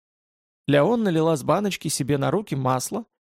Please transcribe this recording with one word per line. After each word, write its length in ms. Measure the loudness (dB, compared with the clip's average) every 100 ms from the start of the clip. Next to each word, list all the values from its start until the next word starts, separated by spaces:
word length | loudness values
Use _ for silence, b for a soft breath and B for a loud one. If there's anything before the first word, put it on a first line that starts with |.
| _ _ _ _ _ _ 2
Леон 360 | 4 4 2
налила 340 | 2 2 2 0
с 60 |
баночки 460 | 0 0 0 -4 -6
себе 300 | -4 -2 0
на 120 | 0
руки 240 | -2 -4
масло 520 | -4 0 -2 -2 -8 -10 _